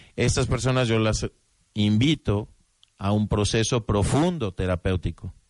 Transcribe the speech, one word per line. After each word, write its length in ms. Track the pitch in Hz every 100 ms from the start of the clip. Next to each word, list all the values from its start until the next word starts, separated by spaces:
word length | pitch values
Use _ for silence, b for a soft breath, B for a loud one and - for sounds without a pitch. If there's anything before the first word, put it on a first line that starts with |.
| B -
Estas 320 | 120 139 123
personas 400 | 127 123 127 120
yo 120 | 113
las 280 | 110 104 113 - _ _ _
invito 760 | 110 104 107 139 151 - 101 110 - _ _ _ -
a 120 | 98
un 160 | 107 104
proceso 580 | 107 101 113 107 123 -
profundo 680 | 104 95 135 175 170 104
terapéutico. 800 | - 92 90 95 90 85 - 92 - _